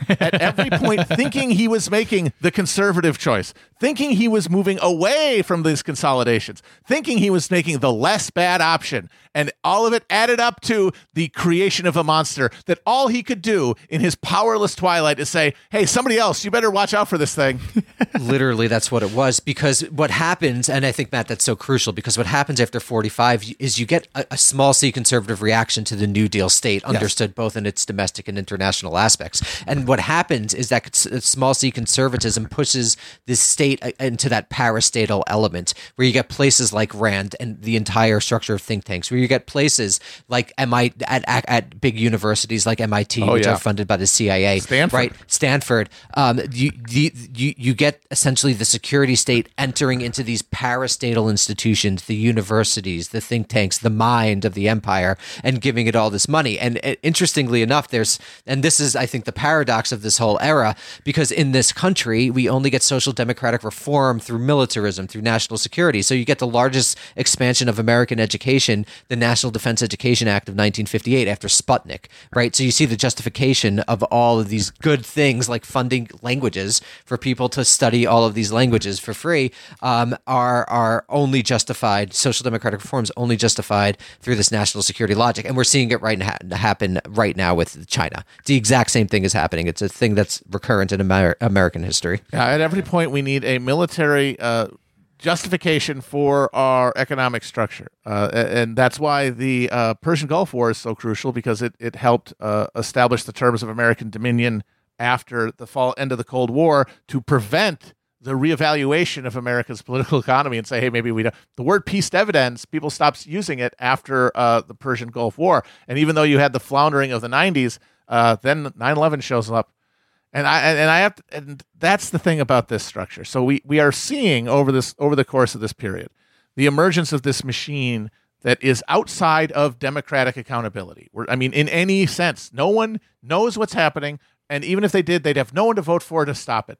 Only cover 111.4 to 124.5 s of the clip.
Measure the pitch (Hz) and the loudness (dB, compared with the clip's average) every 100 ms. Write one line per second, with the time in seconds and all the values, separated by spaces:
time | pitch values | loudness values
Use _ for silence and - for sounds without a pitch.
111.4 | _ - 123 196 - 202 - 180 208 165 | _ -6 0 0 0 -2 0 0 2 2
112.4 | 127 120 - 156 147 - 151 - - 170 | 2 -2 -10 -6 -6 0 0 0 -4 -8
113.4 | 175 135 123 - 123 131 - 135 127 - | -6 -4 -6 -4 -2 -2 -2 0 0 2
114.4 | 120 117 107 117 139 120 120 120 117 120 | 2 2 -2 -8 -6 -6 -6 -6 -6 -2
115.4 | 175 156 - - - 131 151 156 151 139 | 2 2 0 -10 -8 0 2 4 4 4
116.4 | 143 127 - 139 151 143 135 123 117 131 | 4 0 -2 0 2 2 0 -4 -2 0
117.4 | 185 160 127 - _ _ - 117 117 110 | 2 2 -2 -4 _ _ -4 2 4 4
118.4 | 131 156 143 - 117 151 156 151 123 127 | 0 -2 -4 -6 -2 2 2 0 -2 -4
119.4 | 110 117 104 _ _ _ _ _ _ 143 | -2 -2 -4 _ _ _ _ _ _ -4
120.4 | 143 156 143 156 156 165 202 - - 147 | 2 2 4 2 4 4 2 -2 -14 -14
121.4 | 143 139 - _ 165 202 - 170 - 160 | -14 -16 -20 _ 0 0 -2 -4 0 0
122.4 | 135 131 117 110 - - 95 - - 135 | 2 0 0 -4 -6 -10 -10 -12 -8 -2
123.4 | 127 139 - 147 147 139 - 285 233 131 | 0 0 0 2 4 2 -2 -2 0 0
124.4 | 117 | 2